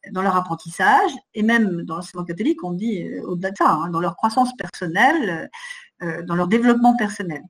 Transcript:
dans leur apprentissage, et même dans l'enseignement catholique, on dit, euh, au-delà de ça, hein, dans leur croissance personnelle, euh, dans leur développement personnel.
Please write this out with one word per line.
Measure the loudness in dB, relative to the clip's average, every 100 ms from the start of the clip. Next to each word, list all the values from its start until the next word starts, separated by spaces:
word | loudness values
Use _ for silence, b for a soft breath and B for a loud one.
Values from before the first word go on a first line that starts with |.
| -6
dans | -2
leur | 2 0
apprentissage, | 0 -8 -8 2 4 6 4 -2 _
et | -2
même | 2 4 2 -2
dans | -6 -8
l'enseignement | -8 -10
catholique, | -8 -2 0 0
on | -4
dit, | -4 -2 -4
euh, | -6 -8 -6
au-delà | -4 -6
de | 2
ça, | 2
hein, | 2 -2
dans | -2
leur | -4 -2
croissance | -2 2 0 -2
personnelle, | -14 -8 -4 2 4 4 0 -4 -10 B B B B _
euh, | -8 -6
dans | -4
leur | -2 2
développement | 4 4 6 4 4
personnel. | -2 -4 -8 -8